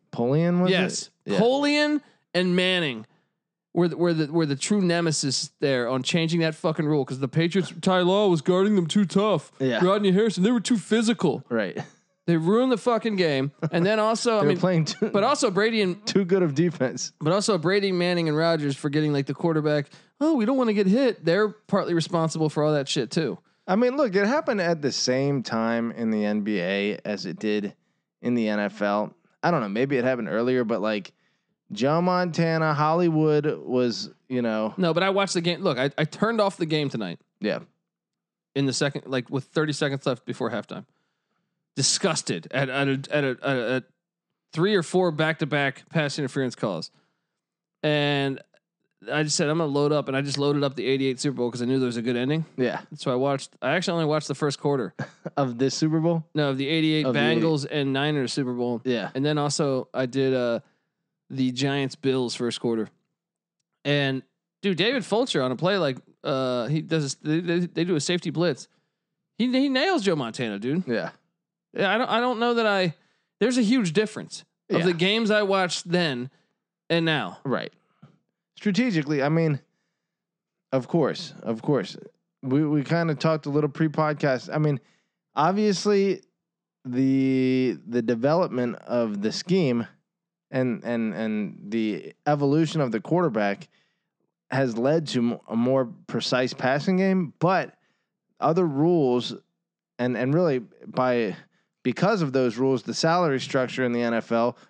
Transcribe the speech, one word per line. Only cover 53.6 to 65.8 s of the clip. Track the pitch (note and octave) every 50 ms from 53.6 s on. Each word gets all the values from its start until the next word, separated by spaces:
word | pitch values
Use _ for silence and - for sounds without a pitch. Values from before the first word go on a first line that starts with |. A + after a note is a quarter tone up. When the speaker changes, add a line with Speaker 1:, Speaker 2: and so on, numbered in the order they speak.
Speaker 2:
I | - B2+ D3+
actually | F#3 E3+ F#3+
only | E3+ E3+ D#3+
watched | D3 D#3 D#3 D3
the | - C#3
first | - D#3 C#3+ C3+ -
quarter. | - D3 C#3+ C3 A2 F2 - -
Speaker 1:
<laughs> | - - - _ - E3 -
Of | - C#3 B2+ A#2+ A#2
this | C3+ C3+ C3
Super | - D#3+ D#3 D#3 E3
Bowl? | D#3+ E3+ E3+ E3 D#3 _ -
Speaker 2:
No, | D3+ D3 C#3
of | C3+ C3
the | C#3 C#3
eighty-eight | D#3+ D#3+ D#3 D#3 D#3 D#3 D3
Speaker 1:
Of | C3 A#2+
the | C#3+
eighty. | C#3+ D#3 D#3+ E3
Speaker 2:
Bengals | D#3+ D#3+ D#3 C#3+ C#3 -
and | - D3 C#3 C3+
Niners | C3+ C3+ C#3+ D3+ D3+ C#3+ C3 A2+
Super | - D3 C#3 B2 B2
Bowl. | A#2+ A#2+ A#2+ B2 A2+ -
Speaker 1:
Yeah. | B2+ B2 A2+ F#2+ - -
Speaker 2:
And | C3+ C#3
then | D3 D3+ D3+
also | D3 D3 C#3+ - D#3+ C#3 C3+ B2+ B2+ - -
I | B2 C3
did, | B2 A#2+ C3+ C3+ C3 C3
uh, | B2+ B2 A#2+ A#2 A2 - _ _ _ _ _ _ _ _ _ _ _ _ -
the | C3+ C3+ C3 B2+
Giants | B2+ B2 C#3 C#3 C#3 C#3+ C#3 C3 -
Bills | - - C3+ C3 C3 B2+ A#2 -
first | - B2 A#2 A2 -
quarter. | - A#2+ A#2 A2+ G#2+ - _ _ _ _ _ _ _ _ _ _ _ _ _ _ _ _ _ _ -
And, | C#3+ C#3+ C#3+ C#3 C3+ C3+ C3 - _ _ _ _ _ _ _
dude, | - G3+ F#3 D3+
David | F#3 A#3 C#4 C4 F3+
Fulcher | - G3+ A3+ C4+ - - D#3
on | C3 B2+
a | B2+
play, | B2+ D#3 F#3 G3+
like, | G3